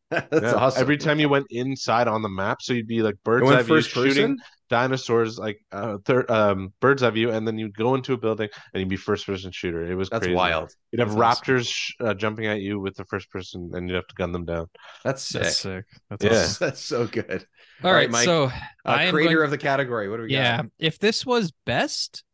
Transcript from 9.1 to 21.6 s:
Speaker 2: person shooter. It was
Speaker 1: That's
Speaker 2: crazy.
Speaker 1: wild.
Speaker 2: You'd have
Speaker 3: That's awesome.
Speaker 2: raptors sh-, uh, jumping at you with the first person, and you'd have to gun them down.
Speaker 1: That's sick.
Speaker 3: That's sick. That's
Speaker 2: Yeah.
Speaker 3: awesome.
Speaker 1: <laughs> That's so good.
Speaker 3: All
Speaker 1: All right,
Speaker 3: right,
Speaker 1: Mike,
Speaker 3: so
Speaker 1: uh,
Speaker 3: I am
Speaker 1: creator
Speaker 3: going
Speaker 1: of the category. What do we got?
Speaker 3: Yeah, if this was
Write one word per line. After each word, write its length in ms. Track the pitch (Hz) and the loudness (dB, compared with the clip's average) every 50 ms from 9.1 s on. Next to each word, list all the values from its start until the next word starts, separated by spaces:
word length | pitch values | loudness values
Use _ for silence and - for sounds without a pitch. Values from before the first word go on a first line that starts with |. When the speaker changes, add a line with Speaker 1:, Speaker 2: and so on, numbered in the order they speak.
| 104 98 - | -2 -2 -2
Speaker 2:
person 260 | - 98 92 95 95 | -4 -6 -6 -6 -10
shooter. 320 | 87 - - 92 85 82 82 | -12 -6 -6 -4 -4 -4 -4
It 120 | 85 92 | -4 -4
was 140 | 92 95 92 | -4 -4 -4
Speaker 1:
That's 160 | - 95 90 | -4 -2 -2
Speaker 2:
crazy. 100 | 90 90 | 0 2
Speaker 1:
wild. 360 | 90 90 90 82 80 80 - - _ _ _ | 2 2 2 0 -2 -4 -6 -12 _ _ _
Speaker 2:
You'd 80 | - 110 | -2 -2
have 100 | 120 107 | -2 0
Speaker 3:
That's 300 | 104 107 117 117 120 120 | 2 2 4 4 4 2
awesome. 140 | - - 131 | 0 0 0
Speaker 2:
raptors 120 | 127 120 113 | 0 0 -2
sh-, 240 | - - - - - - | -6 -6 -6 -8 -8 -6
uh, 140 | 123 113 101 | -4 -4 -2
jumping 340 | 95 107 110 107 110 110 107 | -2 -2 -4 -4 -2 -2 -2
at 140 | 104 107 | -2 -2
you 180 | 98 98 104 101 | -2 -4 -4 -4
with 160 | 95 98 95 | -4 -6 -8
the 100 | - 95 | -8 -12
first 240 | - - 98 90 - | -8 -8 -8 -8 -8
person, 380 | - 98 90 - - 92 87 87 78 | -12 -12 -12 -10 -12 -12 -12 -10 -8
and 140 | 90 90 90 | -8 -6 -4
you'd 80 | 90 | -4
have 120 | 90 87 - | -4 -4 -6
to 80 | - | -6
gun 160 | - 92 87 | -6 -4 -4
them 140 | 87 87 87 | -4 -6 -6
down. 220 | 82 85 82 82 82 _ - - - - - - | -6 -6 -6 -6 -8 _ -20 -20 -20 -18 -10 -6
Speaker 1:
That's 180 | 123 139 139 | -6 -6 -6
sick. 220 | - - - - 87 | -6 -8 -4 -2 -2
Speaker 3:
That's 140 | 87 - - | 0 -2 -2
sick. 280 | - 98 92 92 95 _ - - _ - | -4 -6 -8 -10 -12 _ -20 -20 _ -16
That's 140 | 104 101 - | -8 -2 2
Speaker 2:
Yeah. 60 | - | 4
Speaker 3:
awesome. 240 | 113 110 87 98 104 - | 4 4 4 2 -2 -2
Speaker 1:
<laughs> 80 | 175 151 | -4 -4
That's 140 | 139 - | -4 -6
so 240 | - - 147 120 120 110 | -8 -6 -4 -2 -2 -2
good. 380 | - 117 101 - - 95 - _ _ _ - _ - - - | -4 -6 -6 -4 -6 -8 -8 _ _ _ -20 _ -14 -4 0
Speaker 3:
All 60 | 180 | 4
Speaker 1:
All 40 | 185 | 4
right, 80 | 160 143 | 4 4
Speaker 3:
right, 60 | - | 4
Speaker 1:
Mike, 160 | 117 117 120 | 2 2 4
Speaker 3:
so 200 | 180 170 160 143 | 4 4 4 2
Speaker 1:
uh, 60 | 131 120 - - - - _ - | 0 -2 -6 -12 -14 -16 _ -4
Speaker 3:
I 180 | 139 131 139 160 | 0 0 2 2
am 100 | 180 175 | 2 2
Speaker 1:
creator 220 | 151 156 165 165 | 2 4 4 4
Speaker 3:
going 100 | 160 156 | 4 2
Speaker 1:
of 60 | 143 | 2
the 60 | 147 143 | 0 -2
category. 520 | - 143 139 135 139 123 120 113 104 98 | -2 0 0 0 0 -2 -2 -4 -4 -4
What 80 | 107 113 | -6 -6
do 60 | 113 | -4
we 60 | 113 | -2
got? 40 | 135 | 0
Speaker 3:
Yeah, 280 | 135 131 120 117 120 151 110 _ - | 2 2 2 2 0 -2 -6 _ -4
if 200 | 156 160 151 - | -4 -4 -2 0
this 260 | - 208 220 - - | 0 0 0 0 -2
was 260 | 277 247 240 214 165 - _ | 0 0 0 0 -2 -4 _